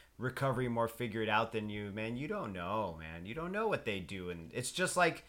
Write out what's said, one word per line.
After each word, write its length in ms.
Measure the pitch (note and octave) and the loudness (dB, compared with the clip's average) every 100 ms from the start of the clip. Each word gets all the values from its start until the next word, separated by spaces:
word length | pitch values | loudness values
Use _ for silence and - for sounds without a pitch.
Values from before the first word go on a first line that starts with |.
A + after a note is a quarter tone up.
| - - | -20 -4
recovery 520 | A#2+ B2 C3+ A#2 B2 | -4 2 2 2 2
more 180 | A#2 A2+ | 2 2
figured 400 | - B2 A2 G#2+ | 0 -2 2 4
out 240 | G#2+ A2 | 6 4
than 180 | A2+ G#2+ | 0 -2
you, 220 | G#2 G#2 | -4 -4
man, 240 | G2+ A2 A#2+ | -4 -2 -4
you 140 | D3 | -4
don't 240 | G#3 C3 | -4 -4
know, 420 | F#2 F2 A2 G2 D#2+ | -4 -2 0 -2 -4
man. 260 | D#2+ E2 F#2 | -8 -8 -6
You 100 | C3 | -6
don't 160 | F3 | -4
know 160 | G3+ A3 | 0 0
what 160 | D3 | 0
they 160 | A#2 G2 | 0 -2
do. 300 | E2+ G2 F2+ | -4 -6 -4
And 200 | E2+ E2 | -6 -6
it's 180 | B2 A#2+ | -4 -4
just 240 | - F3+ F3+ | 0 2 6
like 300 | E3+ - | 4 4